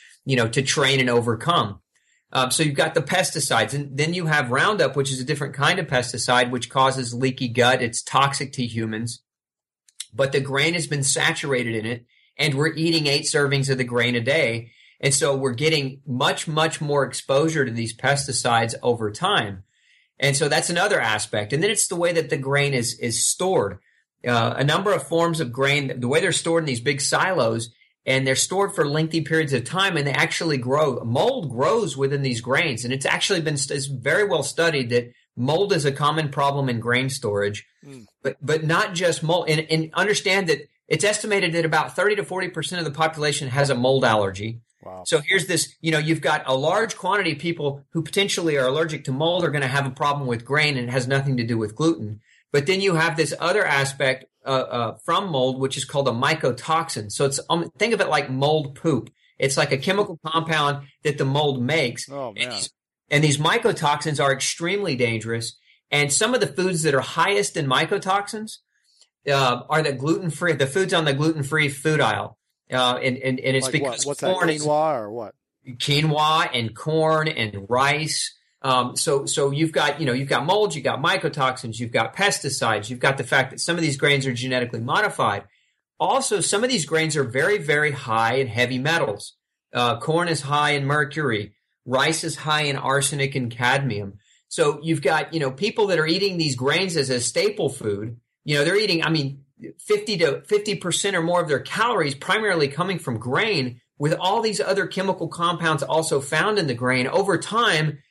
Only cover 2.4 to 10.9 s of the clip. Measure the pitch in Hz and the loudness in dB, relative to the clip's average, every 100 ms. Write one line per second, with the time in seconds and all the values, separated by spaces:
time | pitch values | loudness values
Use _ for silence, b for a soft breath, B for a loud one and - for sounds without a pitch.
2.4 | 123 - 151 139 160 165 - 185 180 156 | 0 2 0 2 0 0 0 0 0 -2
3.4 | - 120 110 143 143 135 156 175 160 147 | 0 2 0 -2 -6 -2 -2 0 0 2
4.4 | 127 131 180 214 135 139 139 131 127 139 | 2 2 2 2 2 2 -2 -2 -4 -4
5.4 | 143 - 143 185 160 127 117 117 - 123 | -4 0 2 2 0 -2 -2 -2 2 2
6.4 | 123 123 120 139 135 127 120 120 135 131 | 2 -2 -2 2 2 2 -4 -2 -2 0
7.4 | 123 117 120 131 117 - - 135 139 139 | -2 2 4 4 0 -4 -2 2 2 0
8.4 | 135 - 120 110 113 110 117 120 _ _ | -6 -4 -6 -4 -4 -4 -6 -8 _ _
9.4 | _ _ _ _ _ - - 107 135 143 | _ _ _ _ _ -20 -10 -2 0 0
10.4 | 135 139 156 170 139 | 0 0 0 0 -2